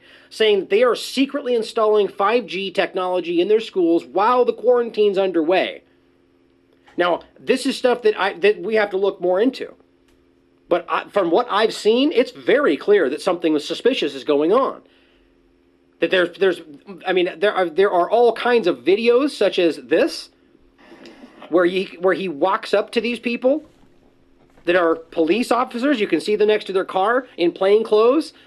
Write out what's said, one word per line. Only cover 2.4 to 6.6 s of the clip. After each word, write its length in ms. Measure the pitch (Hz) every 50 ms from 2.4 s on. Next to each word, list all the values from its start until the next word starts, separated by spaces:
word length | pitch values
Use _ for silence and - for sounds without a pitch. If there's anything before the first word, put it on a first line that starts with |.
| 214
G 240 | 170 160 190 196 190
technology 720 | 175 190 196 - - 190 185 180 180 180 165 170 175 170 180
in 60 | 196
their 120 | 214 226
schools 460 | 220 - - 196 175 165 170 160 -
while 380 | 127 123 180 202 226 247 254 240
the 100 | 233 226
quarantine's 640 | - - 240 247 240 240 226 - 214 208 202 196 185
underway. 640 | 196 190 170 165 156 156 190 175 131 98 82 - _ _ _ _ _ _ _ _ _ _ _ _ _ _ _ _